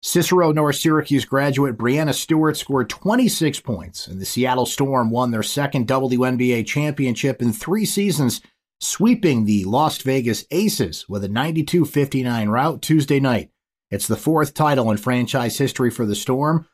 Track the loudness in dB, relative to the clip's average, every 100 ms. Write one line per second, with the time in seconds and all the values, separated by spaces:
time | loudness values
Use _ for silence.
0 | 0 0 2 4 4 2 2 0 2 2
1 | 2 0 0 0 0 0 0 0 0 0
2 | 0 -2 0 2 2 0 -2 -2 -2 -4
3 | -2 2 2 2 -2 -2 -8 -8 -8 -16
4 | -12 -10 -8 -2 0 0 0 -2 -2 0
5 | 0 0 0 -2 -4 -2 -2 -2 0 0
6 | 0 0 0 2 0 0 -2 -2 -2 -2
7 | -2 0 -2 0 -2 -2 -2 -2 0 0
8 | 0 2 0 -2 _ _ _ _ -8 0
9 | 2 4 2 2 2 2 2 0 0 -2
10 | -2 0 0 -2 -2 0 0 0 -4 -4
11 | -8 -8 -4 -2 -2 -2 0 2 2 2
12 | 0 0 0 0 0 2 0 -2 2 2
13 | 4 2 2 0 -2 _ _ _ _ -6
14 | -4 -2 0 2 0 0 2 2 2 0
15 | 0 0 0 0 -2 0 -2 2 0 0
16 | -2 -2 -2 0 2 0 -2